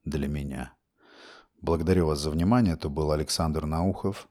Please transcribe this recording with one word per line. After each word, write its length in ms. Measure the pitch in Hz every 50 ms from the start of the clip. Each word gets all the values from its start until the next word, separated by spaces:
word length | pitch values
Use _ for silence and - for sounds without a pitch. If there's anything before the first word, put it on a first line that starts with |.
| _
для 240 | 73 76 76 71
меня. 480 | 71 73 71 69 69 65 64 65 - _ _ _ _ _ _ _ _ - - - - - - _ _ _ _
Благодарю 460 | - 82 85 80 80 82 92 92 82
вас 100 | 78 76 71
за 120 | 71 78
внимание. 420 | 76 82 85 98 120 123 117 90 80
Это 160 | - - 80
был 220 | 69 78 78 76
Александр 560 | 76 76 76 - - - 82 80 76 78 76
Наухов. 600 | 76 78 80 87 95 95 - - 98 95 - - _